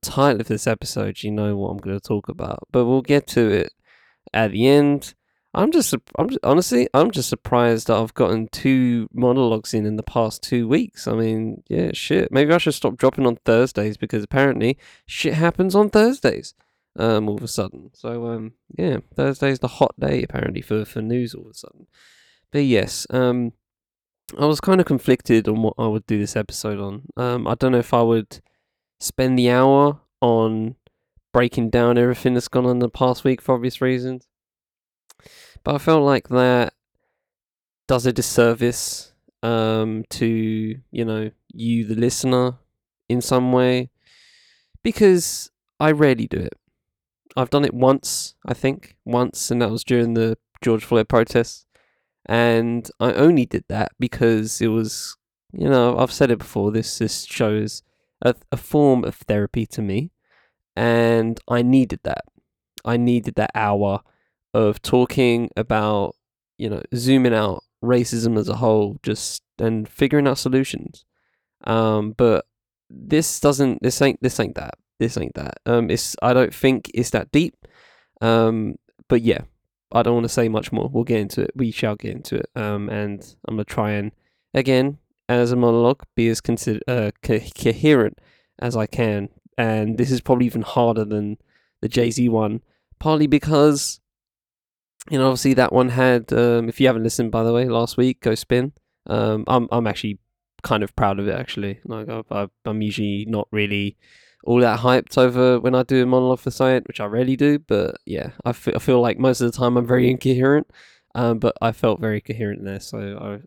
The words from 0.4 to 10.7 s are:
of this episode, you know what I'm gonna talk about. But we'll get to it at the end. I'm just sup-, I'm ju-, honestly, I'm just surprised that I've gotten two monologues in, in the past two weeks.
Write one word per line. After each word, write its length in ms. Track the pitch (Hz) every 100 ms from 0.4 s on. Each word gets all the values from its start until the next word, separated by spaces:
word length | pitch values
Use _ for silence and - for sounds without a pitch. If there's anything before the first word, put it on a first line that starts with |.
of 60 | 113
this 180 | 107 -
episode, 560 | 110 - - 104 98
you 80 | 104
know 260 | 107 104 101
what 120 | 98
I'm 80 | 101
gonna 220 | 98 98
talk 280 | - 104 -
about. 400 | 85 - - -
But 160 | 127 120
we'll 160 | 131
get 240 | 131 143 -
to 240 | 120 113
it 200 | 101 - - _ _ _ _ -
at 180 | 110 110
the 160 | 95 127
end. 460 | 143 143 143 - - _ _ _
I'm 200 | - 233
just 180 | 330 -
sup-, 220 | - - -
I'm 140 | 175
ju-, 80 | 269
honestly, 440 | - 180 175 247 -
I'm 160 | 131 220
just 180 | 190 127
surprised 600 | 120 - 123 120 113 -
that 100 | 110
I've 160 | 113
gotten 360 | - 104 110 110
two 600 | - 135 131 123 120 107
monologues 640 | 117 123 131 120 110 -
in, 140 | 113 107
in 80 | 107
the 80 |
past 400 | - 120 110 -
two 240 | - 123
weeks. 400 | 113